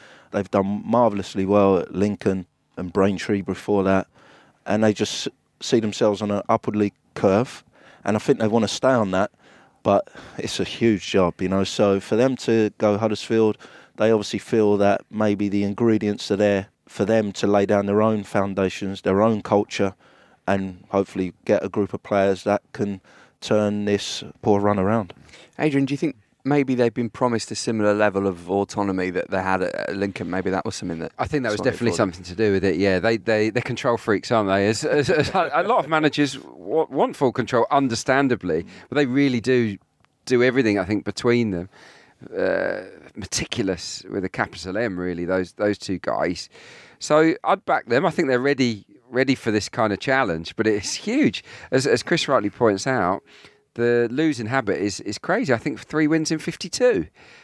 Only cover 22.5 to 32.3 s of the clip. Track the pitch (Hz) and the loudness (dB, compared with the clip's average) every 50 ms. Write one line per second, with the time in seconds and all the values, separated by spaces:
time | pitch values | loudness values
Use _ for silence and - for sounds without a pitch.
22.5 | 101 104 - _ _ - 104 101 101 95 - _ - - - _ _ _ - - | 0 0 -2 _ _ -6 -6 -6 -6 -10 -12 _ -20 -20 -20 _ _ _ -4 0
23.5 | 107 107 107 104 104 104 104 104 104 101 - - - - 110 - - _ - 107 | 2 2 2 2 0 0 0 0 0 0 -2 -4 -8 -10 -12 -14 -16 _ 2 2
24.5 | 104 101 101 101 104 101 92 98 110 117 101 87 - - - - - - - - | 2 4 4 2 2 2 2 2 2 0 -2 -4 -12 -20 -20 -20 -20 -20 -20 -20
25.5 | _ - 139 156 135 139 139 131 143 139 - 156 - - _ _ _ _ _ 131 | _ -2 -2 0 2 0 0 0 -2 -4 -4 -6 -6 -8 _ _ _ _ _ 0
26.5 | 143 147 139 127 131 120 123 117 110 - 120 110 - - 131 123 120 110 - - | 2 2 2 2 2 2 2 2 2 -2 -4 -4 -2 -2 0 0 0 0 -4 -4
27.5 | 113 - - - 117 110 104 104 104 104 107 104 92 98 98 98 92 85 87 90 | -10 -8 -4 -4 -2 2 2 2 4 4 2 2 2 2 0 -2 -2 -4 -6 -2
28.5 | 92 98 101 - - 110 101 101 95 95 90 92 87 90 - - 95 95 92 95 | 0 0 0 0 0 -2 0 0 0 -2 -2 -2 -2 -4 -4 -2 -2 -2 0 0
29.5 | 95 92 92 - - - - - 82 98 101 101 95 - 92 82 87 92 92 98 | 0 0 0 -2 -4 -6 -6 -6 -4 -4 -4 -4 -4 -6 -8 -6 -4 -4 -2 -2
30.5 | 92 92 - - - - - 90 85 82 82 - - - 131 - 156 147 127 113 | -2 -2 -4 -6 -8 -8 -6 -6 -6 -6 -8 -10 -6 -6 -6 -4 -2 -4 -2 -2
31.5 | 107 101 95 127 110 - 120 117 95 85 113 95 82 90 90 87 | -2 0 0 -2 -2 0 0 0 2 2 0 0 0 -8 -14 -14